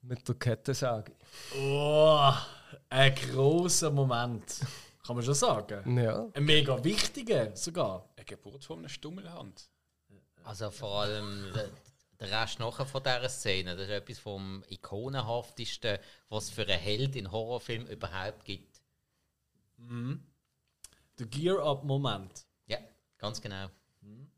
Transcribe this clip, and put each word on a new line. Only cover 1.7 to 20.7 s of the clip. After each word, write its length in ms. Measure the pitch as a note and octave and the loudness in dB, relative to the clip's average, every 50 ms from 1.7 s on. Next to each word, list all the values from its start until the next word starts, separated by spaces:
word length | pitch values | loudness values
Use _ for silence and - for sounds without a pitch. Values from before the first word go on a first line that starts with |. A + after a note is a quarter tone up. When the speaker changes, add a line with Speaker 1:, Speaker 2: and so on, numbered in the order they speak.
| C#3 C#3+ D3 D3 D3+ D3+ D#3 D#3 D#3 D3+ C#3+ C#3 C3 - - - - - - - - - _ _ | 2 2 2 4 8 8 10 10 10 10 8 8 8 6 0 -8 -14 -18 -20 -20 -20 -20 _ _
Speaker 2:
ein 240 | - C3 C3+ C3+ C3+ | 6 8 8 8 8
grosser 760 | C3+ C3 B2+ B2 B2+ C3+ C#3+ D#3 E3+ F3+ F3+ - - E3 D#3 | 4 -4 -2 2 6 6 6 6 6 4 4 4 4 4 4
Moment. 720 | C#3+ C#3 C#3 C3 B2 A#2 A#2+ B2 A#2+ G#2+ - - - - - B2+ - - - - - _ _ | 4 4 4 4 4 2 0 0 -2 -4 -6 -8 -8 -6 -6 -6 -6 -12 -16 -20 -20 _ _
Kann 100 | - A#2+ | -6 -4
man 80 | A#2+ A#2+ | -2 0
schon 100 | A#2+ C#3+ | 2 2
sagen. 640 | C#3+ E3 C#3+ - - G2+ - G#2+ G2+ F#2+ B2 B2 | 4 4 4 4 2 -2 -6 -8 -6 -2 2 2
Speaker 1:
Ja. 320 | B2 A#2+ A2+ - - A#3 A3+ - | 4 4 4 2 0 -4 -4 -2
Speaker 2:
Ein 100 | C#3+ D3 | 0 4
mega 380 | D3+ D#3 D3+ D3 C3+ C3 B2 A#2+ | 6 6 6 6 4 2 2 2
wichtiger 720 | D#3+ G#3 G3+ - - - C#4+ A#3+ A3 A3 D#3 A#2 G#2+ G2 | 0 2 2 0 0 -2 -6 -2 0 2 2 2 0 -4
sogar. 500 | - - E3+ E3 F3+ D3 G#2+ F#2+ F2+ - _ _ | -6 -8 -6 -2 -2 -2 -2 -2 -6 -10 _ _
Speaker 3:
Eine 100 | - G#2+ | -20 -18
Geburt 380 | - G#2 - _ G2+ G#2+ C#3 C3+ | -16 -18 -16 _ -20 -20 -18 -14
von 160 | - D#3+ E3 | -14 -14 -12
einer 80 | E3 D3+ | -12 -14
Stummelhand. 800 | - - - D3+ F3 F#3+ G3 E3+ E3+ E3+ - G2+ F#2 - - _ _ _ _ _ _ _ _ _ G2+ G2 _ _ _ _ E2+ | -14 -12 -12 -12 -12 -12 -14 -14 -16 -16 -16 -16 -18 -20 -20 _ _ _ _ _ _ _ _ _ -20 -20 _ _ _ _ _
Speaker 4:
Also 260 | A#2 A2 G2 A2+ G#2 | -14 -10 -8 -8 -8
vor 300 | F#2+ - - G#2+ G2+ G2+ G#2 | -8 -8 -8 -4 -2 0 0
allem 480 | G#2 G#2+ G#2+ G#2 G2+ G2+ G2+ G2 F#2+ F2+ | 0 -2 -4 -6 -8 -8 -8 -10 -6 -4
der, 160 | A2 G#2+ G2 - - - - _ _ _ _ _ _ | -4 -4 -4 -8 -14 -20 -20 _ _ _ _ _ _
der 220 | A2+ F#2+ G2+ A2 A#2 | -8 -4 -2 -2 -2
Rest 160 | A2+ - - | -2 -4 -6
nachher 260 | A2+ A#2 - - C#3 | -6 -6 -4 -4 -6
von 160 | C3+ - C3+ C3+ | -4 -4 -4 -2
dieser 260 | C3+ B2+ B2 B2 B2 | 0 -2 0 -2 -6
Szene, 460 | - - - A2+ F#2+ F#2 F#2 F2+ F2+ | -6 -4 -2 0 0 0 0 -4 -6
das 120 | F2 F#2+ | -8 -8
ist 40 | F#2+ G#2 | -6 -6
etwas 260 | G2+ G2+ - A#2 - | -8 -8 -8 -16 -12
vom 440 | - A2 G2+ G2 G2 F#2+ F#2+ F#2+ F#2 - | -10 -10 -10 -8 -8 -10 -10 -12 -12 -14
ikonenhaftesten, 1300 | G2 - - - - G2+ A2+ C3+ C3+ C3+ A#2 A2 A#2 A#2+ B2 - - - A#2 - - - - A#2 G2+ G2+ - - - - _ _ | -18 -16 -14 -12 -10 -8 -8 -6 -4 -4 -4 -2 -4 -4 -6 -8 -12 -10 -10 -8 -8 -4 -2 -2 -2 -2 -4 -14 -20 -20 _ _
was 160 | G#2+ G#2+ G#2+ | -6 -6 -6
es 60 | - | -6
für 120 | - - G#2+ | -6 -6 0
einen 160 | G2 G2 F2 | 0 0 0
Held 380 | D#2+ G2+ G#2 A2 C3 C#3 C3+ | 2 -2 -2 0 0 -2 -2
in 160 | C3 G2+ F#2 F2 | -4 -8 -6 -6
Horrorfilmen 560 | A2 A2+ A2+ B2 A#2+ - - A#2+ A2+ A#2+ - | -6 -4 -4 -6 -6 -6 -6 -6 -6 -6 -10
überhaupt 560 | G#2+ - - - - F#2+ F#2 G#2 A2 - - | -12 -10 -10 -8 -6 -6 -8 -8 -8 -12 -12
gibt. 360 | - G2 F#2 - _ _ - _ _ _ _ _ _ _ _ _ _ _ _ _ _ _ _ _ _ _ _ | -12 -12 -12 -12 _ _ -20 _ _ _ _ _ _ _ _ _ _ _ _ _ _ _ _ _ _ _ _
Speaker 2:
Mhm. 440 | A#2+ A#2+ A#2+ A#2+ A#2 B2 C#3 - - - _ _ _ _ _ _ _ _ | -16 -10 -8 -6 -6 -6 -6 -8 -10 -18 _ _ _ _ _ _ _ _